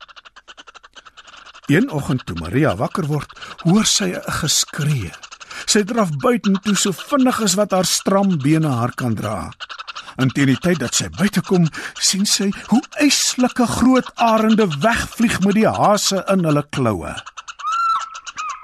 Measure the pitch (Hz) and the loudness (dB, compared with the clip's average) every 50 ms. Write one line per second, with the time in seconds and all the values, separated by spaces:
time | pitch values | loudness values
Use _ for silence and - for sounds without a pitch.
0 | - - - - - - _ - - - - - - - - - - - _ - | -20 -20 -20 -20 -20 -20 _ -20 -20 -20 -20 -20 -20 -20 -20 -20 -20 -20 _ -20
1 | - - - - - - - - - - - - - - 143 160 247 285 160 147 | -20 -20 -20 -20 -20 -20 -20 -20 -20 -20 -20 -10 -4 0 2 2 2 0 -2 -4
2 | - - 147 127 - - 95 85 82 78 85 127 156 135 95 92 123 165 - - | -4 -2 -2 -4 -4 -6 -8 -8 -6 -4 0 0 2 0 0 0 -4 -4 -4 -4
3 | 175 139 151 147 - - - - - - - - - 165 175 214 214 - - - | -4 -2 -2 -4 -4 -8 -14 -18 -18 -18 -12 -4 0 2 4 4 4 2 0 0
4 | 214 180 180 - - - - - - 151 - - - - - - 151 147 151 131 | -2 -2 -4 -6 -6 -6 -6 -4 -2 -2 0 -2 -2 -4 -4 -4 -2 0 0 -2
5 | 101 82 - - - - - - - - - - - - - 214 208 185 240 233 | -2 -6 -10 -14 -20 -20 -20 -20 -20 -18 -16 -10 -4 0 2 2 2 0 0 0
6 | 214 175 151 139 127 - 247 220 - 202 196 190 - 214 202 180 - 202 - - | 0 0 0 -2 0 0 0 2 2 2 0 0 2 0 0 0 0 0 -2 -4
7 | - - - 285 254 254 240 - 220 202 170 196 208 202 - 185 185 - - - | -4 -2 0 2 2 2 2 2 0 0 2 2 2 2 2 0 2 0 0 -2
8 | - - 190 196 202 196 185 156 127 143 156 160 160 151 131 117 117 120 - - | 0 2 2 4 4 2 2 2 2 2 2 2 2 2 0 0 0 -2 -2 -4
9 | 131 123 110 101 107 104 110 92 80 80 - - - - - - - - - - | -4 -2 -2 -2 -4 -4 -4 -6 -8 -10 -12 -14 -16 -16 -14 -14 -14 -14 -14 -16
10 | - - - - 127 131 - - 139 135 131 - - 175 180 165 131 110 - - | -16 -12 -4 -2 0 0 2 2 2 2 2 2 2 0 0 0 -2 -4 -4 -4
11 | - 98 80 - 175 202 - 185 - - 196 180 170 156 - - - - - - | -4 -4 -4 0 0 0 0 0 0 2 2 2 2 2 0 -4 -12 -12 -8 -4
12 | - - - 185 202 214 - - 202 196 196 - - - - 247 - - - - | -2 -2 0 0 0 0 0 0 0 -2 -2 -4 -2 0 0 0 0 0 -2 0
13 | 294 285 - - - - - - 254 240 - - 254 214 - 110 - 254 262 254 | 2 2 2 2 0 -2 0 0 0 0 0 0 0 0 0 2 4 4 4 4
14 | - - - - - 226 220 220 220 220 226 202 220 190 151 139 143 220 226 - | 2 -2 -2 0 2 2 4 4 4 4 4 4 2 2 0 0 0 0 0 0
15 | - - - - 226 226 - - 175 196 202 214 220 165 104 92 131 175 208 202 | -4 -6 -2 0 0 0 0 2 2 2 4 4 4 2 2 2 4 4 4 2
16 | - - 196 190 175 - 196 190 175 160 147 147 143 - - - 135 117 107 87 | 2 0 -2 -2 0 0 0 2 2 2 2 0 0 -2 -4 -2 0 0 0 -2
17 | 78 76 73 - - - - - - - - - - 1077 1077 1077 1077 1077 1077 - | -4 -8 -10 -12 -14 -16 -18 -20 -18 -18 -16 -10 -6 -4 -2 -2 0 0 -2 -2
18 | 1077 1077 1077 - - - - - 1077 1077 1077 - | -4 -8 -14 -18 -18 -16 -14 -10 -10 -10 -10 -12